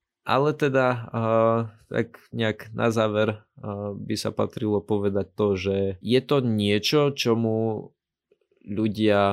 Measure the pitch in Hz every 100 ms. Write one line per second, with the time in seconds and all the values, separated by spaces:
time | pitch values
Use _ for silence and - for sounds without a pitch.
0 | _ _ - 120 147 147 147 131 127 120
1 | 117 120 113 113 113 113 113 - - 117
2 | 117 - - 117 110 107 110 113 113 113
3 | 110 104 107 107 _ - 107 101 104 101
4 | 104 107 107 107 107 - 107 104 - 104
5 | 101 98 92 - 104 95 95 98 98 95
6 | 107 127 131 143 123 107 101 104 104 151
7 | 143 139 123 117 113 110 113 107 - _
8 | _ _ _ _ _ _ - 101 110 101
9 | 107 101 101